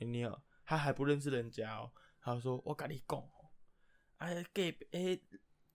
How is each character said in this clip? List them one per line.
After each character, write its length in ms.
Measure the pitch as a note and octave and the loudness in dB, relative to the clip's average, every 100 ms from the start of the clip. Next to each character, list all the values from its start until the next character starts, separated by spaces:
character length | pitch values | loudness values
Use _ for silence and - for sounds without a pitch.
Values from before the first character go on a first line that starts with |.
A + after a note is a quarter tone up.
：“欸， 40 | |
你 180 | A#2 A#2+ A#2+ | -4 -2 -2
好。” 120 | G2 - - | -4 -12 -14
他 140 | - D#3+ | 0 2
还 160 | D3 | 2
不 140 | C3+ C#3 | 4 6
认 120 | C#3+ | 4
识 120 | C#3+ | 4
人 200 | C3 A#2 | 0 0
家 280 | A#2 G#2+ G#2+ | -4 -4 -4
哦， 120 | A2+ - - _ | -6 -12 -20 _
他 180 | - A#2+ | -2 0
说 220 | B2 B2+ | 0 -2
：“我 120 | - | -2
跟 120 | D3 C#3+ | -4 -4
你 100 | C#3+ - | -6 -4
讲 100 | C#3 | -4
哦， 60 | - - D#3 - - _ - _ _ - | -4 -16 -20 -20 -20 _ -20 _ _ -6
啊， 100 | E3+ F3 F3 | -4 -2 -2
隔 180 | - F3 | 0 0
壁， 60 | - - | 0 -6
欸， 280 | F3 F#3 F#3 - - _ _ _ | 0 2 2 -2 -20 _ _ _